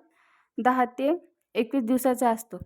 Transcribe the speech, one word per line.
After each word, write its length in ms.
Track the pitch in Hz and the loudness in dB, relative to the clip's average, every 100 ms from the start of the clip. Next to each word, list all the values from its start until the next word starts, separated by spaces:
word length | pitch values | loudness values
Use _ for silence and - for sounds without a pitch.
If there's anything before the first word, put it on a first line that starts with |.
| _ _ _ _ _ - | _ _ _ _ _ -2
दहा 200 | 226 254 | 0 2
ते 480 | 240 - 269 349 - _ _ | 0 0 -2 -2 -6 _ _
एकवीस 300 | 202 233 277 | -4 -2 -2
दिवसाचा 460 | 220 254 262 247 247 | 0 0 2 2 0
असतो. 260 | 226 - 180 | 0 -6 -16